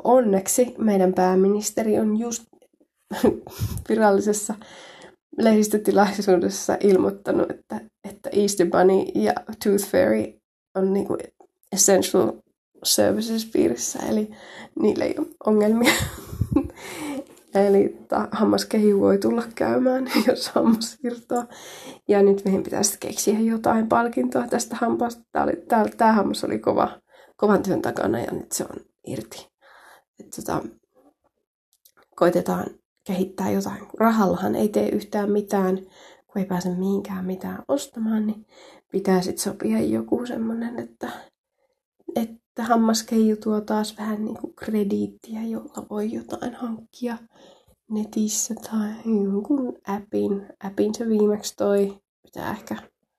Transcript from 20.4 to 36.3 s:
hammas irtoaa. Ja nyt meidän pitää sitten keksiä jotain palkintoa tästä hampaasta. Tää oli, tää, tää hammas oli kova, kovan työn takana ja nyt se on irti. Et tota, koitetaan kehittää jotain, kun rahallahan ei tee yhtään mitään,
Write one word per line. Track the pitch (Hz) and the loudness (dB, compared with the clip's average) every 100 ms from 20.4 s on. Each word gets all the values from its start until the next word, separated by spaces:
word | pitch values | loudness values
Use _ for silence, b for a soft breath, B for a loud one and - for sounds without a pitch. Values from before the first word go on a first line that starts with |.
| - | 0
hammas | - 226 220 - - | 0 2 2 0 -8
irtoaa. | 240 240 - 240 240 B B B B B - | -8 -8 -6 -6 -6 B B B B B 0
Ja | 202 | 4
nyt | 202 196 196 | 6 4 2
meidän | 190 | 0
pitää | - - | 0 -2
sitten | - - - | -2 -4 -8
keksiä | - 208 214 | -4 0 2
jotain | 226 226 220 220 220 | 2 0 2 2 2
palkintoa | 233 233 254 247 247 240 | 2 2 0 -2 -2 -2
tästä | 233 - 226 | -2 -4 -4
hampaasta. | 233 226 240 - _ | -2 0 -2 -6 _
Tää | - | -2
oli, | 71 - - | -2 -2 0
tää, | 226 214 - | 2 2 2
tää | 226 | 4
hammas | 220 - 208 | 4 2 -2
oli | - 220 | -4 -2
kova, | - 202 - - b b b b | 0 2 0 -2 b b b b
kovan | 208 196 | 4 4
työn | 190 127 | 2 -2
takana | - - 95 113 | -2 -2 -2 -2
ja | - | -4
nyt | - - | -6 -6
se | - | -8
on | - - - _ - | -8 -12 -18 _ -10
irti. | - - - - _ b b b b b - | -10 -10 -16 -20 _ b b b b b -20
Et | - - | -18 -12
tota, | - - - - _ _ _ _ _ _ _ _ _ _ _ _ _ - | -6 -6 -6 -14 _ _ _ _ _ _ _ _ _ _ _ _ _ 0
koitetaan | 180 175 180 180 - - _ _ | 2 2 0 -4 -6 -12 _ _
kehittää | - 185 196 - 190 | -6 -4 -4 -4 -2
jotain, | 98 196 - | -2 -4 -10
kun | - - | -10 0
rahallahan | 226 220 185 175 208 - | 2 4 2 2 -2 0
ei | 214 | 0
tee | 214 208 | 0 0
yhtään | 208 - 214 202 | -2 -4 -4 0
mitään, | 208 202 196 185 190 - B B B B | 0 0 0 0 -2 -6 B B B B